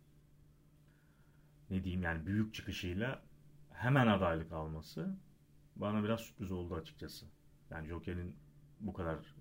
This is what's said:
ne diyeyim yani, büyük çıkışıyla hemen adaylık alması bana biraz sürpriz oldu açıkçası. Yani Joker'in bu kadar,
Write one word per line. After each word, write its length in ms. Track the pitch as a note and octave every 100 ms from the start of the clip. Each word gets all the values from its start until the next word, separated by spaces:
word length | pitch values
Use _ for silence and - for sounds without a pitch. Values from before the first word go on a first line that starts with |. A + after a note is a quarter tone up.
| - - - - - - - - - - - - - - - - -
ne 80 | F#2+
diyeyim 200 | F#2 F2+
yani, 220 | F2 E2
büyük 280 | E2 G#2 G#2+
çıkışıyla 680 | - - F#2 F#2 F2+ B2 - - - - - -
hemen 380 | - A#2+ C3+ A#2
adaylık 440 | G2 F2+ E2 D#2+
alması 640 | D#2+ D#2 D#2+ - D#3+ F#3 F#3+ - - - - -
bana 280 | - G2+ G#2+
biraz 160 | G#2 A2+
sürpriz 320 | - - F#2+
oldu 240 | F2+ F2
açıkçası. 500 | E2+ - - - - - - - - -
Yani 180 | D#2+ D#2
Joker'in 480 | E2+ F2+ F2 F2+ - - - - -
bu 140 | G#2
kadar, 220 | F2+ E2 D#2 - -